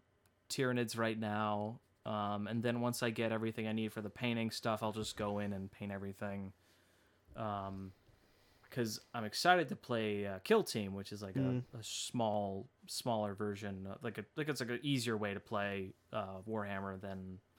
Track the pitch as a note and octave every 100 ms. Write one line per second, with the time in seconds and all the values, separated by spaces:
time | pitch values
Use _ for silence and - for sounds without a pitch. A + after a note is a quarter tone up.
0 | _ _ _ _ - - B2+ A#2+ A#2 A#2
1 | A2+ A2 G#2+ G#2 G#2+ G#2 G#2+ B2 _ _
2 | - G#2+ G#2 G#2 G#2 A#2 A#2 A#2+ A#2+ A#2+
3 | A#2+ A2+ A2+ A2 A2+ A2+ A2 A2 G#2+ A2+
4 | G#2 - B2 A#2 A2+ - A#2 A2 A2 G#2+
5 | G#2+ - G#2 G2+ G2+ G2 G2 - G2+ G2
6 | G2 G2 G#2 G2+ F#2+ - - - _ _
7 | _ _ - - A2 G2+ G2 G2 F#2+ -
8 | - - _ _ - - - B2+ A2 -
9 | - A#2+ G#2+ - F3 F3+ C#3 G2+ - A#2
10 | G#2+ G2+ G2+ F#2+ - A3 - A#2 G2 G2
11 | G2 G#2 G2 C3+ C3 B2+ B2 A#2+ G2+ -
12 | - B2+ A2 G#2 G2+ G2 - _ - -
13 | B2+ A2 G#2 G2 G#2 G2+ G#2 F#2+ F#2+ -
14 | A#2 G#2+ G2+ - D3+ C3 A#2+ A#2+ C#3+ C3+
15 | A#2 G#2+ G#2 G2+ - G#2 G2+ G2 F#2+ -
16 | _ A2 F#2+ F#2+ G#2+ A2 G2+ G2 G2 F#2+
17 | G2 F#2+ F#2 F#2 -